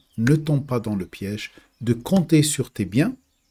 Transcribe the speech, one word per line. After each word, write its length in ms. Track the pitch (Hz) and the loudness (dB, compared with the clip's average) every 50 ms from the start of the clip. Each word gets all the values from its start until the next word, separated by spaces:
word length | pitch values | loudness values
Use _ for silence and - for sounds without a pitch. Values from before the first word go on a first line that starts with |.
| _ _ _ | _ _ _
ne 200 | - 113 123 151 | 0 2 2 2
tombe 280 | 156 147 156 151 135 139 | 2 2 0 0 0 0
pas 140 | - 127 120 | -2 -4 -4
dans 160 | 104 110 104 | -2 -2 -4
le 120 | 98 90 | -4 -6
piège 440 | - - - 101 98 104 104 - - _ - - _ _ - | -8 -10 -10 -8 -8 -8 -8 -10 -12 _ -20 -20 _ _ -4
de 120 | - 113 117 | -2 0 0
compter 520 | 117 - - 190 190 156 - 160 151 147 | 0 0 0 0 0 2 4 4 4 4
sur 260 | 151 - - 123 - | 4 0 -2 -4 -4
tes 140 | - - 101 | -4 -6 -4
biens 320 | 87 95 127 165 247 262 - _ _ _ _ _ _ | 0 0 0 0 0 -2 -8 _ _ _ _ _ _